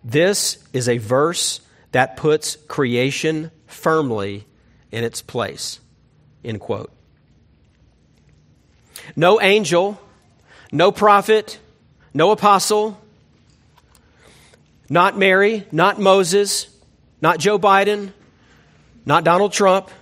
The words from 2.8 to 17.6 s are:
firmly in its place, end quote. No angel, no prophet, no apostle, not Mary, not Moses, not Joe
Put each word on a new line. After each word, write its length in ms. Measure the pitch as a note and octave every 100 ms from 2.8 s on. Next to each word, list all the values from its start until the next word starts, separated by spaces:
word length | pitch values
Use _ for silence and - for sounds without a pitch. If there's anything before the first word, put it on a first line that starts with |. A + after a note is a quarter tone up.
| C3 A#2+ C3+ C3+ D#3 D#3+ D#3+ _ _
firmly 800 | - E3 D#3+ C#3 G#2+ G2 G2+ G#2+ _ _ _ _
in 140 | A2+
its 180 | A#2 -
place, 560 | - B2 G#2 - - - _ _ _ _ _ _
end 140 | A#2+ G#2+
quote. 320 | - G#2+ - _ _ _ _ _ _ _ _ _ _ _ _ _ _ _ _ _ _ _ _ - -
No 260 | - F3 G#3+
angel, 600 | F#3+ G#3 E3+ E3+ G3 G3+ - _ _ _ _ - -
no 180 | C#3+ F3+
prophet, 720 | G3 G#3 G3+ G3+ A3 G#3 - _ _ _ _ _
no 200 | C#3 E3+
apostle, 680 | G#3+ G#3 G3 - G#3+ A3 G3 _ _ _ _ _ _ _ _ _ _ _ _ _ _ _ _ _ _ _
not 260 | D#3 F#3+ G3
Mary, 500 | F#3+ F#3+ G3+ A3 -
not 300 | D#3 F#3 G3+
Moses, 680 | G3 F#3+ F3 G3+ G3+ - - _ _ _ _ _
not 180 | D#3 E3+
Joe 220 | F#3 G#3